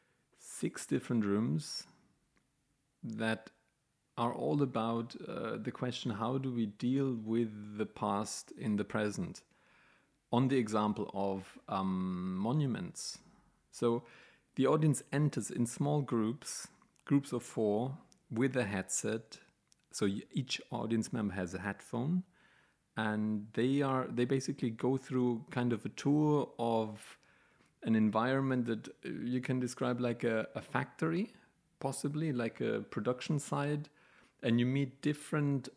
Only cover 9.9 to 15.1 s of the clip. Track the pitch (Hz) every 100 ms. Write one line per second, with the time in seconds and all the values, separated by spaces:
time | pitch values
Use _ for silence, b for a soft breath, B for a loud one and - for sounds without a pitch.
9.9 | b b b - 120 131 135 110 107 107
10.9 | 104 101 98 98 98 95 - - 98 95
11.9 | 92 92 90 92 92 104 147 143 98 87
12.9 | - - - - b b b _ - 120
13.9 | 117 - b b b b - 131 156 156
14.9 | 143 -